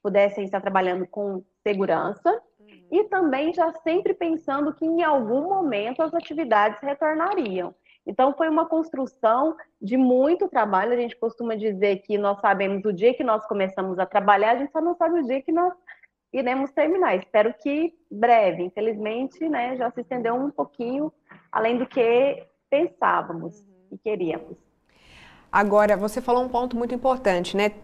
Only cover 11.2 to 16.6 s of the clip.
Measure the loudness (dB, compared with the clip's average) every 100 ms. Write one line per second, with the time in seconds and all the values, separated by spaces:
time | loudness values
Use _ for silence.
11.2 | -6 -4 -6 -2 -4 0 0 0 -2 -2
12.2 | 0 0 2 2 0 -2 -2 2 2 2
13.2 | 0 -2 -2 -2 -2 -2 -4 -2 0 0
14.2 | 4 4 4 2 0 -2 -2 0 0 0
15.2 | -2 -4 -2 0 0 -4 -20 -20 _ _
16.2 | _ -4 -2 -2